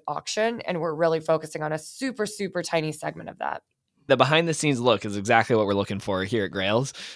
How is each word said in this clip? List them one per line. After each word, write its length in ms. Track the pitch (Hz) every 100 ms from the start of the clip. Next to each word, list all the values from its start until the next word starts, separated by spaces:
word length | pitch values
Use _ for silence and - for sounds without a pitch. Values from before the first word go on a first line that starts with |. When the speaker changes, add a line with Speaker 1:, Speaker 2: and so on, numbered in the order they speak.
| -
Speaker 1:
auction. 540 | 147 - - 226 233
And 200 | - 175
we're 140 | 165 151
really 240 | 165 160
focusing 440 | 160 160 156 160
on 80 | 156
a 60 | 156
super, 480 | - - 262 226 208
super 380 | - 196 180
tiny 280 | 165 170 156
segment 380 | 151 - 160 -
of 80 | -
that. 220 | - - - _ _ _ -
Speaker 2:
The 100 | 131
behind 300 | 131 156 170
the 60 |
scenes 260 | 156 156 127
look 260 | 123 107 107
is 100 | 101
exactly 400 | 98 117 107 113
what 120 | 101
we're 60 |
looking 260 | 101 98 98
for 240 | - 95
here 220 | 95 117 95
at 60 |
Grails. 420 | 95 95 110 135 - -